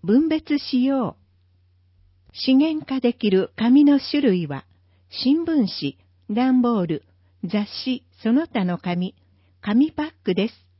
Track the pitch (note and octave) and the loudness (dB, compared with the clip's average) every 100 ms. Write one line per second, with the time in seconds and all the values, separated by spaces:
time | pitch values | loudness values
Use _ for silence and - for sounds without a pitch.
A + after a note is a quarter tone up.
0 | E3+ A#3+ D#4+ D#4 - D4 - B3+ C4 C4+ | 0 2 2 -2 -2 -4 -2 -2 0 0
1 | G3 - _ _ _ _ _ _ _ _ | -4 -8 _ _ _ _ _ _ _ _
2 | _ _ _ - - C4 D#4 D#4 - C4+ | _ _ _ -8 0 2 2 -2 -6 -4
3 | A#3+ - G#3 F#3+ - - A3+ C#4 C#4+ C#4+ | -2 -2 0 0 0 -2 4 6 6 4
4 | - D4 C4+ F#3 D#3 C3+ - _ _ _ | 0 -2 0 0 -2 -10 -16 _ _ _
5 | _ - B3+ D#4 E4 D#4 G3 - C#3+ - | _ -4 0 0 0 0 0 -2 -8 -8
6 | _ _ - G#3+ C4 B3+ A#3+ A3+ E3+ D3+ | _ _ -6 -2 2 2 2 0 -2 -4
7 | - _ _ _ E3+ G#3 G#3 - C4 B3 | -8 _ _ _ -6 -4 -4 -6 -6 -6
8 | _ _ A3+ B3+ E4 A3+ F3+ E3+ F3+ F3+ | _ _ 0 0 0 -2 -2 -4 -4 -4
9 | G3+ - _ _ _ _ - A3+ D#4 - | -6 -10 _ _ _ _ -2 2 2 -2
10 | D4+ - - F3+ G#3+ - _ | -8 -6 -4 -2 -2 -6 _